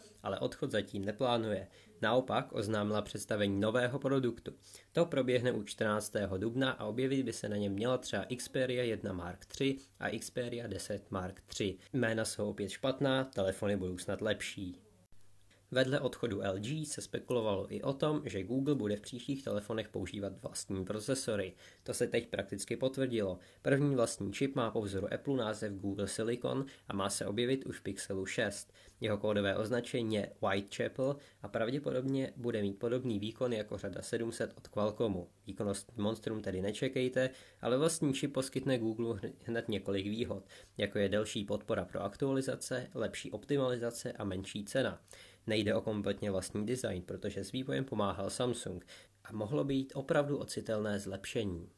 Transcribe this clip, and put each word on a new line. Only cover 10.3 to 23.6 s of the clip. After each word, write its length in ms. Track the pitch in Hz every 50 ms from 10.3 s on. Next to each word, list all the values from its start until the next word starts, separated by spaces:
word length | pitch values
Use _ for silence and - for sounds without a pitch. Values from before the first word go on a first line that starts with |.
| - 127 120 120 120 117 120
deset 440 | 110 98 92 - - 104 98 - -
Mark 300 | 104 95 90 92 95 -
tři. 360 | - - - - 107 98 90 - - - -
Jména 320 | 131 120 113 113 110 110
jsou 260 | - - - 104 104
opět 180 | 101 - 101 92
špatná, 560 | - - - 131 131 - 143 135 131 135 131
telefony 520 | 131 - 104 95 95 95 - 110 101 104
budou 220 | 95 92 90 90 87
snad 220 | - - 98 95
lepší. 600 | 104 107 104 104 - - - 104 98 90 85 - - - - - - _ - - - - - - - - - - - _
Vedle 300 | 123 127 131 131 139 135
odchodu 420 | 135 123 - - - 117 98 104 104
L 160 | 101 95 101
G 280 | 107 117 151 160 151
se 140 | 143 - -
spekulovalo 760 | - - - - - - 127 120 110 107 98 95 98 - 104
i 80 | 104 -
o 100 | 135 139
tom, 300 | - 170 151 151 147 151
že 180 | 113 104 98 95
Google 320 | 101 123 135 135 147 147
bude 220 | - 104 104 104
v 40 | 104
příštích 440 | - - - 120 - - 139 135 -
telefonech 440 | 113 101 104 104 - 110 110 104 -
používat 540 | - 101 95 90 - 101 98 95 - - -
vlastní 420 | - - - - - 101 95 92
procesory. 680 | 92 101 107 107 - 135 135 - - 107 101 95 92 - - - - - - _
To 120 | - 117
se 120 | - 123
teď 220 | - - 117 117 -
prakticky 480 | - - 98 - 101 98 - - 117
potvrdilo. 640 | 117 131 131 131 135 135 127 117 110 101 95 90 - - - - -